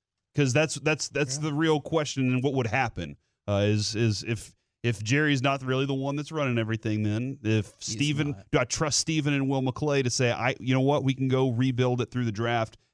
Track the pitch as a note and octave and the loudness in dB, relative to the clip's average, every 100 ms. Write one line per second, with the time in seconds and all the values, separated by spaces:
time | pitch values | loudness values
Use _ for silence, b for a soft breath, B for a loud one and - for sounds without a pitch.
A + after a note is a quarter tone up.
0 | _ _ _ - C#3 B2+ D#3 D3 C#3+ D#3 | _ _ _ 0 2 4 2 0 -2 -2
1 | - C#3 D3 C3+ D3+ C#3+ D#3+ D#3 - D#3+ | -2 -2 -2 -2 -2 0 2 2 0 -2
2 | D3 - C3 B2+ C3+ C3+ A2+ B2+ B2 - | -2 0 0 2 0 0 0 0 -2 -4
3 | D#2+ D2 _ _ - G2+ G#2 G#2 G2+ G#2+ | -10 -10 _ _ -2 2 4 2 0 0
4 | A#2 G2+ D2+ A2+ - - _ _ A#2+ A2 | 0 0 -4 -6 -8 -20 _ _ -4 -4
5 | G#2+ C#3+ D3+ C#3 C3+ C#3 C3 C3 C3+ C#3 | 0 0 2 2 0 -2 -2 -2 0 -2
6 | C3+ C#3+ D3 D#3+ C3+ A#2+ A2 A2+ A2+ G#2+ | -4 -4 -6 -4 -2 0 0 -2 -2 -2
7 | G#2+ G#2 B2+ C3+ A2 A2 G2+ - - A2 | 0 -2 -4 -4 0 0 0 -8 -8 -2
8 | D3 D3 D3 G2 - D3 B2 - D#3 - | 0 0 -2 -4 -8 -6 -4 -4 -2 -2
9 | - D#3 C#3+ C#3+ C3+ C3+ C3 - D3+ C#3 | -2 -2 0 -2 -2 -2 -4 -4 -2 0
10 | B2 - B2 A2 A#2 - A#2 C3 C3+ D3 | 0 0 0 0 -2 -2 2 4 4 4
11 | C3 C3 C3 C3 C3 A#2 C3 B2 B2+ B2 | 2 0 2 4 4 4 2 4 2 2
12 | A#2+ B2 A#2+ G#2 A#2 A#2 A2+ - _ | -2 -2 -2 0 0 0 -2 -6 _